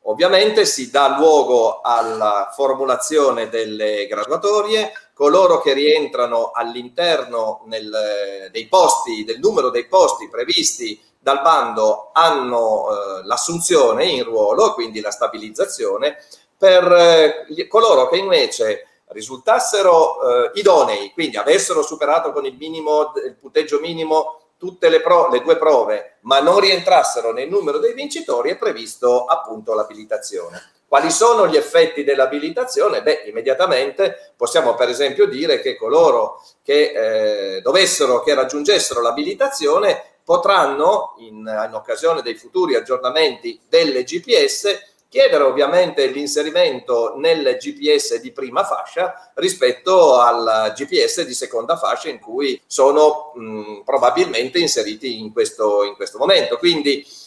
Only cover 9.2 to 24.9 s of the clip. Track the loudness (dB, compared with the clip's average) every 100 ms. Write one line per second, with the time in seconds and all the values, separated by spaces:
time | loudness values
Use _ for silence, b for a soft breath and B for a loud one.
9.2 | -8 -2 -2 0 0 -2 0 4 4 2
10.2 | -6 -8 -6 -4 -4 -6 -10 -12 b b
11.2 | -4 0 2 2 0 0 0 0 -2 0
12.2 | 2 2 -2 0 0 0 -2 -4 -6 -10
13.2 | -6 -4 -4 -6 0 4 4 2 0 -2
14.2 | -2 0 0 2 2 0 -8 -8 -10 -6
15.2 | -6 -6 -10 -6 -6 -4 -6 -2 -4 -6
16.2 | B B B _ 4 6 6 6 8 8
17.2 | 6 2 -10 -10 -2 2 4 4 2 0
18.2 | 0 0 0 -2 -4 -4 -10 _ -20 -18
19.2 | -16 -6 0 0 0 0 4 4 4 0
20.2 | 0 2 0 0 4 4 4 0 -6 -6
21.2 | -6 -2 2 2 2 -2 -4 -4 0 0
22.2 | -2 -6 -8 -10 -12 -8 -2 0 0 -4
23.2 | -10 -12 -6 -4 -2 -2 -4 -6 -2 0
24.2 | -2 -8 _ _ -16 -2 2